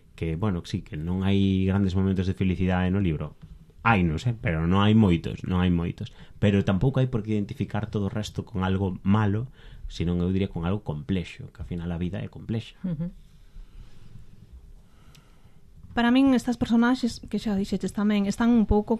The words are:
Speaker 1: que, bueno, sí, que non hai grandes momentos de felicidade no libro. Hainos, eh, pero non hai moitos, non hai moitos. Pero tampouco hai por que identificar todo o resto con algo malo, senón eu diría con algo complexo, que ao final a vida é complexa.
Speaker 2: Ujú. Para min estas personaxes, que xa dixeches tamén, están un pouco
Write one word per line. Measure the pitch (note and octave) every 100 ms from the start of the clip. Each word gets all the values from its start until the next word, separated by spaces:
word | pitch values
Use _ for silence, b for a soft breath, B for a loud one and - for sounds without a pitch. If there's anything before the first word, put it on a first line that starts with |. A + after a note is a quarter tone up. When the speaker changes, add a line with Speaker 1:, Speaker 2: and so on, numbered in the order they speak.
| b -
Speaker 1:
que, | E2 D#2+
bueno, | G#2+ F2
sí, | - G2 -
que | D2+
non | D#2+ F#2 F#2+
hai | G2 G2 F#2+ F#2+
grandes | G2 G2 F#2
momentos | F#2+ F#2 F#2
de | F#2
felicidade | F#2+ F2 F#2 F2+ F2+
no | F#2+
libro. | F#2 D2+ D2+ - - - - - A2+
Hainos, | A2 F2 D#2 B2
eh, | A2+
pero | - D#2+ E2
non | F#2+
hai | G#2
moitos, | A2 G#2 E2+ - - -
non | F2+
hai | F2+
moitos. | E2+ F2 - - B B -
Pero | - G2 -
tampouco | G3 C3+ C3
hai | C3
por | B2
que | G#2
identificar | G#2+ G2+ - - G#2 G#2
todo | A2 G2
o |
resto | A2 G2+ -
con | F#2 F#2 F#2
algo | F#2+ G2 F2+ F#2+
malo, | G#2 G#2+ G2+ C3 b b b b
senón | - E2+ F2
eu | F2 F#2+
diría | G2
con | F2 E2
algo | G#2
complexo, | - D2+ D2 F#2+ E2 - - -
que |
ao | F2
final | F2 E2+ E2+
a |
vida | F2+ G2+
é | G#2+
complexa. | - G2 A2+ - -
Speaker 2:
Ujú. | F#3 D#3 F3 - - - - - - - - - - - - - - - - - - b b b b b b b - - - -
Para | A#3
min | B3+ C#4 B3
estas | - A#3+
personaxes, | - A#3 A#3+ B3+ A#3 - -
que | G#3
xa | A3 G3
dixeches | G3 F#3+ F#3
tamén, | - G#3 G#3 G3
están | - A#3
un | A#3+ G3+
pouco | G#3 G#3 A3+